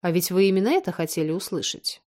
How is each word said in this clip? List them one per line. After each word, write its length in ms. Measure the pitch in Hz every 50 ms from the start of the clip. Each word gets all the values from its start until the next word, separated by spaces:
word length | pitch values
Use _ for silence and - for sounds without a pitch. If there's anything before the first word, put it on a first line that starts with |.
А 120 | - 175 165
ведь 180 | 180 175 -
вы 140 | 180 185 196
именно 240 | 196 190 190 190 233
это 240 | 311 381 370 - 175
хотели 400 | - 170 156 - - 156 156 160
услышать? 680 | 185 - - - 160 - - - - _ - - - _ _